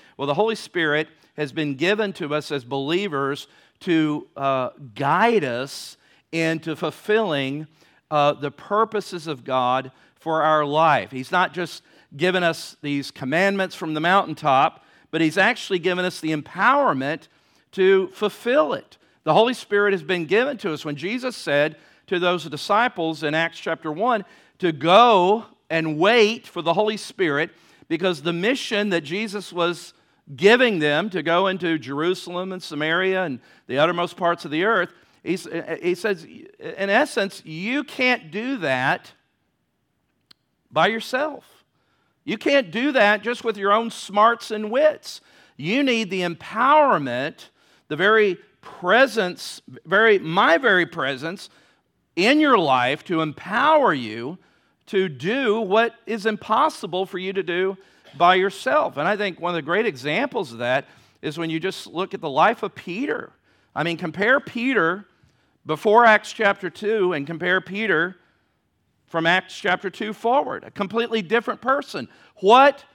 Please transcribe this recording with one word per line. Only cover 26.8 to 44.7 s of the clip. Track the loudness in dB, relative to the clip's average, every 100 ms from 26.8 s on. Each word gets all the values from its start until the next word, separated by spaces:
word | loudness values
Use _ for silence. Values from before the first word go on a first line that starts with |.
| 0 -4
Spirit, | -10 -2 0 0 -4 _ _ _ -6
because | -2 -2 -2
the | -4
mission | -2 -2 -2 -2 -2 0
that | -2
Jesus | -2 -6 -6 -8 -8
was | -2 -2 -2 -12 _ _ _ -18
giving | 2 6 6 4 2
them | 2 0 -2
to | -4
go | 0 2 0
into | -2 -2 -4
Jerusalem | -4 -4 -2 -2 -6 -10 -8
and | -10
Samaria | -10 -6 -2 0 0 -2
and | -4 -6 _ _
the | -6 0
uttermost | 2 0 -4 -2
parts | -2 -2
of | -4
the | -2
earth, | 0 0 -2 _ _ _
he | -6
s-, | -6 -6 -10 -8 -6
he | -4
says, | -4 -4 -6
in | -10 -20 -20 _ -14 -6 0
essence, | 2 2 -2 -4 -8
"You | -14 -8 -4 -4
can't | -6 -2 -2 -2 -4
do | -8 -6 -4
that | -2 0 0 -2 -6 _ _ _ _ _ _ _ _ _ _ _ _ _ _ _ _
by | 0 0
yourself. | 0 -4 -4 -4 -8 _ _ _ _ _ _ _ _
You | -8 -4
can't | 2 0 0
do | -2 0
that | 4 4 2
just | -2 -6
with | -6 -2
your | 2
own | 2 0
smarts | -10 -4 4 4 2 -6
and | -8
wits. | -4